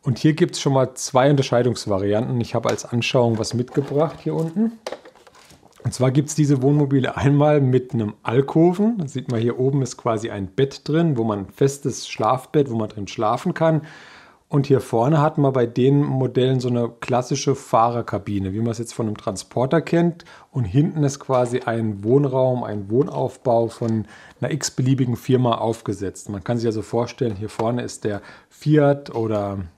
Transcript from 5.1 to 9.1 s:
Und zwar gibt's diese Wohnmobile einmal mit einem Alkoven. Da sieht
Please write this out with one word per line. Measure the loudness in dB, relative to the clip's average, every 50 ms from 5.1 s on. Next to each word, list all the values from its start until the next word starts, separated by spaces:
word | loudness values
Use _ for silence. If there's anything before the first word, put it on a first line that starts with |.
| _ -20 _ -20 _ -20 -20 -20 -20 -20 _ _ _ _ -8
Und | -8 -2
zwar | 0 0 2
gibt's | 2 2 0 0 0
diese | 0 2 2 2 2 4
Wohnmobile | 2 4 4 2 2 2 2 2 0 -2
einmal | 0 2 4 4 4 4 4 4 4
mit | 4 4 2 2 0 0 -4
einem | -2 -2 -4 -6 _ _
Alkoven. | 0 0 0 0 2 2 4 4 4 4 2 0 0 0 -2
Da | -6
sieht | -6